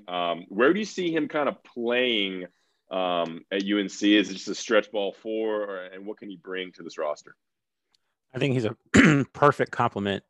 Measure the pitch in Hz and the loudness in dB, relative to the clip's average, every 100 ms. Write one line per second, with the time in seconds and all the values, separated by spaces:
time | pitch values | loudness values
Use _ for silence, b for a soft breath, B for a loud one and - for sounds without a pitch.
0 | 90 90 85 82 90 101 135 196 208 - | -8 -4 -2 -4 -6 2 2 2 -4 -6
1 | 170 156 151 151 131 101 - 120 117 123 | -4 -2 -2 -2 -2 -4 -10 -6 -2 0
2 | 127 110 95 92 87 _ _ _ - 92 | 0 0 -2 -6 -12 _ _ _ -8 -2
3 | 90 87 82 82 - 98 98 104 98 - | 0 0 -2 -6 -6 -4 0 0 -2 0
4 | 101 104 95 92 104 90 - 107 - 107 | 4 4 4 -4 -8 -6 2 2 2 -2
5 | 98 - 110 110 110 107 101 95 92 95 | -4 -6 -6 -4 -2 -4 -6 -8 -12 -14
6 | 101 107 104 90 95 92 92 87 82 - | -14 -12 -14 -14 -10 -8 -8 -12 -12 -6
7 | 76 73 - _ _ _ _ _ _ _ | -4 -6 -12 _ _ _ _ _ _ _
8 | _ _ _ 131 143 127 110 - _ - | _ _ _ -2 0 2 0 -4 _ 6
9 | 202 143 123 - 143 - 123 - 120 104 | 8 6 2 4 4 4 0 0 0 0
10 | 98 98 | -2 -2